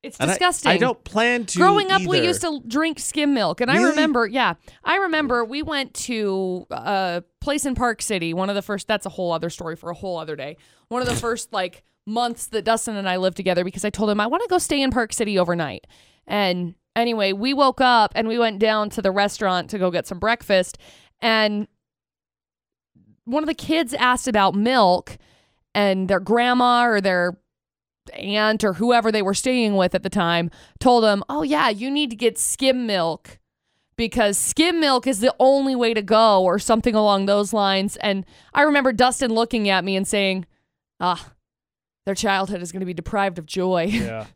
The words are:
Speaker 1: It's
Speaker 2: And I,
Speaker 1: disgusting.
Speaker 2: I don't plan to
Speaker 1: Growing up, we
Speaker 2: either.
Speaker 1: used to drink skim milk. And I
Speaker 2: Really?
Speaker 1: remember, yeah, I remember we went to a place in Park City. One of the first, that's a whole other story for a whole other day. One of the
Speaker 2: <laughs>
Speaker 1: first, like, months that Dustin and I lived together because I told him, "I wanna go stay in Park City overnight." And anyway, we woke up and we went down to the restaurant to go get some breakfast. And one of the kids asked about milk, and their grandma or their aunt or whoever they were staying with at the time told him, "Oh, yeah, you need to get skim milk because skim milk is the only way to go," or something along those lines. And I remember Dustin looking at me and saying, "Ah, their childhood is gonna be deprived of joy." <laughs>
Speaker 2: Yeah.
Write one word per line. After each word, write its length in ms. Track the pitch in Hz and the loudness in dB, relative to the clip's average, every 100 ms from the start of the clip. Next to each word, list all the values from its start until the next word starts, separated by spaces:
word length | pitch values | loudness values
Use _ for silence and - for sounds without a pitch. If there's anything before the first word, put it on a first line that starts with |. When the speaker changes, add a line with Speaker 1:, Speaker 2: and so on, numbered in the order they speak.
Speaker 1:
It's 140 | 277 - | -18 -4
Speaker 2:
And 100 | 139 | -2
I, 40 | |
Speaker 1:
disgusting. 360 | 190 359 - - | 2 2 2 0
Speaker 2:
I 60 | 180 | 2
don't 260 | 247 233 | 2 -2
plan 440 | - 208 233 247 208 | -4 0 2 0 -2
to 120 | 180 | 4
Speaker 1:
Growing 320 | 359 403 381 | 4 4 2
up, 120 | 381 | 0
we 160 | 370 359 | 2 0
Speaker 2:
either. 80 | 339 | 0
Speaker 1:
used 160 | 349 | -2
to 180 | 349 294 226 | -4 -6 -6
drink 320 | 254 330 311 | -2 -2 -4
skim 340 | - 302 294 | -6 -2 0
milk. 260 | 277 185 175 | 2 0 -2
And 80 | 240 | 0
I 60 | 302 | 2
Speaker 2:
Really? 120 | 359 | 2
Speaker 1:
remember, 360 | 302 311 247 220 | 2 0 0 0
yeah, 280 | 254 214 170 - - | 0 -2 -2 -14 -12
I 120 | - 359 | -4 -2
remember 480 | 381 311 294 247 | 0 -2 0 -2
we 180 | 226 277 | -2 -6
went 320 | 311 294 269 | -6 -6 -6
to 720 | - - 226 208 190 185 180 - | -10 -6 -4 -2 -2 -4 -6 -8
a 540 | - - 196 190 175 175 _ | -8 -4 -2 -2 -4 -10 _
place 260 | - 285 285 | -4 -4 -2
in 80 | |
Park 280 | 247 247 214 | -2 -2 -4
City. 320 | - 196 165 | -4 -4 -4
One 140 | 165 190 | -4 -4
of 40 | |
the 80 | 202 | -4
first, 240 | 196 196 - | -6 -8 -4
that's 200 | 214 196 | -4 -4
a 20 | |
whole 240 | - 175 | -6 -4
other 180 | 165 170 | -4 -4
story 240 | - 170 | -8 -12
for 160 | 165 170 | -10 -12
a 40 | |
whole 240 | 175 196 170 | -10 -8 -8
other 180 | 160 147 | -8 -10
day. 220 | 135 151 _ _ _ | -12 -14 _ _ _
One 140 | 240 | -4
of 60 | 247 | -4
the 60 | 240 | -4
Speaker 2:
<laughs> 40 | |
Speaker 1:
first, 320 | 233 240 - | -4 -6 -6
like, 300 | 208 185 - _ _ - | -6 -6 -8 _ _ -8
months 400 | 220 240 233 - | -4 -2 -4 -8
that 160 | 220 | -4
Dustin 300 | 214 226 - | 0 0 -2
and 140 | 214 196 | -4 -2
I 80 | 185 | 0
lived 200 | 185 180 | -2 -2
together 260 | 180 175 | -2 0
because 200 | 175 - | -2 -4
I 60 | 208 | -6
told 200 | - 214 | -2 0
him, 100 | 208 | 0
"I 60 | 214 | 0
wanna 160 | 330 453 | -2 0
go 100 | 359 | -2
stay 220 | - 285 | 0 0
in 100 | 269 | 0
Park 200 | 247 220 | 0 -2
City 260 | - 214 196 | -2 0 0
overnight." 460 | 175 170 151 95 _ _ _ _ - | 0 0 -4 -8 _ _ _ _ -6
And 480 | 208 196 180 175 - _ | -2 0 -2 -6 -10 _
anyway, 380 | - 240 226 196 | -2 0 0 0
we 200 | 196 247 | 0 -2
woke 280 | 277 269 247 | 2 2 4
up 320 | 254 240 208 | 4 4 4
and 140 | - 220 | 0 -2
we 100 | 240 | 0
went 220 | 226 202 | 0 2
down 300 | 220 214 208 | 0 2 -2
to 120 | - | -2
the 80 | 196 | -2
restaurant 600 | 190 202 - 202 180 - | 0 -2 0 -2 -2 -2
to 80 | 208 | -2
go 120 | 185 | -2
get 160 | 170 - | -2 -6
some 140 | 180 | -4
breakfast. 580 | 214 233 - 190 180 - - - _ _ | -2 -2 0 0 0 -8 -20 -20 _ _
And 460 | 233 220 214 208 208 _ _ _ _ _ _ _ _ _ _ _ _ _ _ _ | 0 2 0 -2 -8 _ _ _ _ _ _ _ _ _ _ _ _ _ _ _
one 180 | - 269 | -4 -2
of 60 | 302 | -2
the 60 | |
kids 380 | 320 - 320 254 | -6 -2 -2 -2
asked 340 | 277 254 247 - | 0 2 2 0
about 260 | 214 196 | 2 2
milk, 640 | 190 220 254 196 180 - - _ _ _ _ _ | 2 2 4 4 2 -2 -20 _ _ _ _ _
and 340 | - 202 190 185 | 0 0 0 0
their 120 | 190 | -2
grandma 640 | 185 233 240 247 247 240 240 | 2 2 2 4 4 4 2
or 140 | 214 | 2
their 360 | 196 185 180 175 _ _ _ _ _ _ - | 2 0 0 -4 _ _ _ _ _ _ -20
aunt 480 | - 196 208 214 220 | -14 -4 0 0 2
or 120 | 214 | 0
whoever 360 | 175 233 240 220 | 0 2 2 2
they 100 | 214 | 0
were 120 | 196 | -2
staying 400 | 196 262 254 220 202 | -2 0 0 2 2
with 180 | 180 | 2
at 80 | 185 | 0
the 80 | - | -2
time 400 | 208 170 170 170 - - - | -2 2 2 0 -8 -20 0
told 260 | 262 240 | 4 6
him, 180 | 220 202 - | 4 2 -2
"Oh, 140 | 285 | -4
yeah, 260 | 302 294 240 | 0 2 0
you 220 | 208 247 | 0 -4
need 200 | 285 294 | -2 -2
to 60 | 220 | 0
get 220 | 233 - | -2 -2
skim 480 | - - 269 254 233 | -6 0 0 0 0
milk 520 | 196 165 160 - - _ _ _ _ _ - | 0 -2 -4 -12 -20 _ _ _ _ _ -4
because 420 | 233 240 208 202 | -2 2 2 2
skim 400 | - - 330 339 | -2 2 2 2
milk 260 | 302 254 262 | 2 2 0
is 140 | 214 | 0
the 140 | 240 - | 0 4
only 340 | 262 277 269 | 4 4 2
way 180 | 254 233 | 0 0
to 100 | 220 | 0
go," 400 | 202 214 226 196 | 2 4 6 6
or 160 | 185 190 | 4 0
something 360 | - 233 247 | 0 2 2
along 320 | 214 214 196 196 | 2 2 2 2
those 260 | 202 202 | 0 0
lines. 440 | 220 196 190 202 - | 0 2 0 -2 -4
And 280 | 208 196 185 - _ | -4 -4 -6 -18 _
I 80 | - | 2
remember 300 | 302 285 262 | 4 4 2
Dustin 400 | 214 254 247 254 | 4 2 4 0
looking 340 | 226 226 233 202 | 0 0 0 2
at 160 | 185 | 2
me 120 | 180 190 | 0 -2
and 100 | 190 | 0
saying, 400 | 208 196 190 175 _ _ _ _ _ | 0 0 -2 -6 _ _ _ _ _
"Ah, 320 | 175 170 - _ _ _ _ _ _ _ | -2 -2 -6 _ _ _ _ _ _ _
their 100 | - | -6
childhood 480 | 196 214 196 190 202 | -2 0 0 -2 -6
is 80 | 175 | -8
gonna 140 | 185 185 | -8 -8
be 80 | |
deprived 440 | 175 170 214 196 175 | -8 -6 -2 -2 -4
of 80 | 156 | -8
joy." 420 | - 185 180 165 | -4 0 0 0
<laughs> 40 | |
Speaker 2:
Yeah. 340 | - 202 113 107 | -2 -4 -8 -12